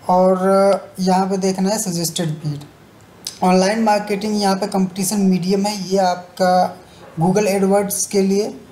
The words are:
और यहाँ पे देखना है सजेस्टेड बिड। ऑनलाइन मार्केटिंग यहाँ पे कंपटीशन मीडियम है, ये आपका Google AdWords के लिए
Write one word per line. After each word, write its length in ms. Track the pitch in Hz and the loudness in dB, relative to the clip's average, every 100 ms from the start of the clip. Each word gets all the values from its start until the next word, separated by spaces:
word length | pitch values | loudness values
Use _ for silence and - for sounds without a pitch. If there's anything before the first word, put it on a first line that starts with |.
| - | 2
और 300 | 185 185 185 190 196 196 190 - - | 2 4 2 2 4 4 0 -4 -4
यहाँ 260 | 185 185 190 | 0 0 0
पे 100 | 196 | -2
देखना 320 | 190 185 190 | -2 -2 -2
है 100 | 220 | -2
सजेस्टेड 500 | 202 170 165 - 165 | -4 -4 -4 -4 -4
बिड। 320 | 151 151 147 - - - - - - - - | -4 -6 -8 -12 -20 -20 -20 -20 -16 -16 -2
ऑनलाइन 400 | 185 185 185 220 | 2 2 2 0
मार्केटिंग 600 | 220 208 196 196 214 208 | 2 0 -2 -6 -4 -2
यहाँ 140 | 196 190 | 0 0
पे 100 | 202 | -2
कंपटीशन 500 | 190 185 196 185 214 | -2 -2 -2 -4 0
मीडियम 500 | 190 185 175 196 202 | 2 2 0 0 0
है, 220 | 208 180 | -4 -2
ये 100 | 190 | 0
आपका 800 | 185 180 - - 185 180 185 - - - - - | 2 -2 -8 -2 2 4 2 -4 -20 -20 -16 -2
Google 280 | 175 196 208 | 0 2 2
AdWords 580 | 196 190 202 196 - - | 2 2 2 0 -4 -2
के 140 | 202 | 0
लिए 400 | 190 196 226 - - | 2 0 -2 -8 -20